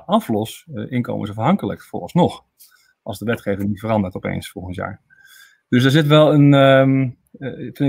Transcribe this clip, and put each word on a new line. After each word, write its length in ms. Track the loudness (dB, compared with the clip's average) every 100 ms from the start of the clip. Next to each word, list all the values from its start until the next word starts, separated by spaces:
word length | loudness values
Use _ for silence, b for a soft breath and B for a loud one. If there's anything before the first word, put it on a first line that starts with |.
| -2
aflos, 640 | -2 -2 -4 -4 -10 -16
eh, 180 | -12 -6
inkomensafhankelijk 880 | -6 -4 -6 -8 -4 0 0 -2 -8
vooralsnog. 640 | -12 -14 -4 0 0 -2 _ _ b b b b
Als 180 | -14 -10
de 60 | -6
wetgeving 440 | -6 -6 -6 -4
niet 100 | -6
verandert 360 | -4 -2 -4 -6
opeens 340 | -8 -8 -10
volgend 260 | -14 -12 -10
jaar. 260 | -10 -12 _ b b b b b -2
Dus 140 | 2
er 80 | 4
zit 160 | 2 4
wel 260 | 4 6
een, 200 | 6 6
ehm, 560 | 6 6 6 4 0 -2 -8 _ -16
eh, 300 | -14 -12 -12
vind 60 | -4